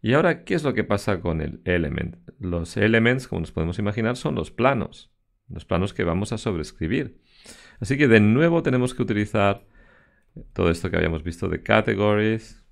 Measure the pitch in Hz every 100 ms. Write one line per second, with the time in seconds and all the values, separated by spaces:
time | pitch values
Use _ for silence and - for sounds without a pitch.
0 | 110 135 170 165 - 180 147 98 - 101
1 | - 95 87 80 76 - - 90 76 69
2 | - - - - 92 87 82 - 107 113
3 | 117 131 - 87 80 - 82 87 104 104
4 | 113 127 156 - - - 123 135 - -
5 | - _ _ _ _ 82 - 85 95 -
6 | 87 85 104 110 - 87 76 - 80 110
7 | 135 - _ _ - - - - 95 139
8 | 147 113 104 117 170 170 160 127 123 -
9 | 107 104 104 110 101 101 _ _ - _
10 | _ _ _ - - - 90 82 95 82
11 | 82 80 82 85 92 82 - 110 110 101
12 | 104 104 107 110 - - _